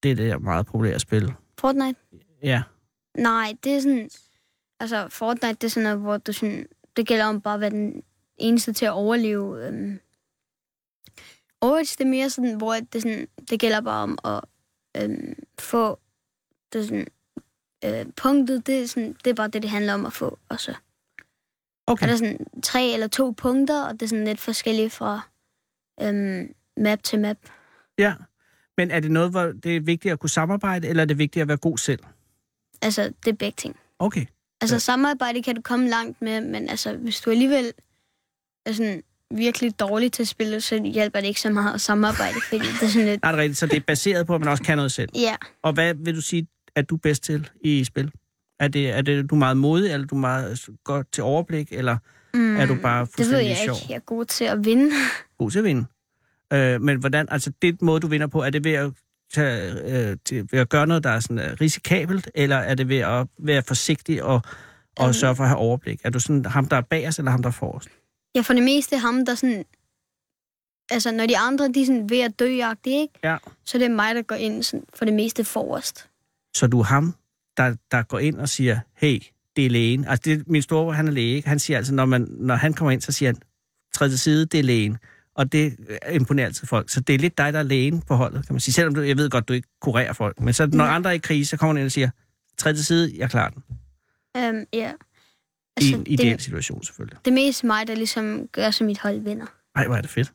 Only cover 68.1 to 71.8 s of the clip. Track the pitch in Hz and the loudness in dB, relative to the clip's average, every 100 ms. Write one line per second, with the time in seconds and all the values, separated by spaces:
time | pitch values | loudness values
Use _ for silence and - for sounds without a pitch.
68.1 | _ _ 254 233 247 247 285 277 277 233 | _ _ -2 2 4 6 4 2 0 0
69.1 | 247 247 240 254 214 - _ _ _ _ | 0 0 0 0 0 -6 _ _ _ _
70.1 | _ _ _ _ _ _ _ _ 240 233 | _ _ _ _ _ _ _ _ -2 0
71.1 | 226 226 220 233 269 285 254 | 0 2 2 2 2 2 2